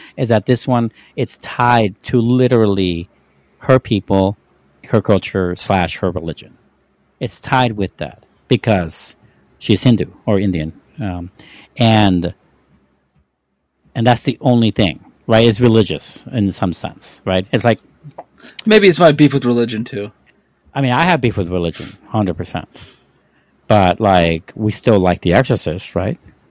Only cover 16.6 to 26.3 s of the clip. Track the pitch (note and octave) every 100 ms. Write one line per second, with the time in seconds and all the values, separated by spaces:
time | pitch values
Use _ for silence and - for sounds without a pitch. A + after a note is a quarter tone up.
16.6 | F#2+ E2 - - - - - F#2 G2 A2
17.6 | A#2 G#2+ _ _ D3 - - _ - -
18.6 | A3 G#3+ G3 D#3 E3+ D3 D3 C3+ B2 A#2+
19.6 | A#2+ A2 A2+ G2+ G2+ - _ _ _ _
20.6 | _ C#3+ C3 B2 F3 D#3+ A#2 G2+ E2+ F2+
21.6 | E2+ - - - - A2 F#2 E2+ E2+ -
22.6 | - - - _ _ _ _ _ _ _
23.6 | - G#2+ F#2 F2 G#2 F#2 E2+ E2 - -
24.6 | G#2+ - - G2+ F#2 F2 F2+ G2 C3 A2+
25.6 | - E2+ - E2+ G2 - -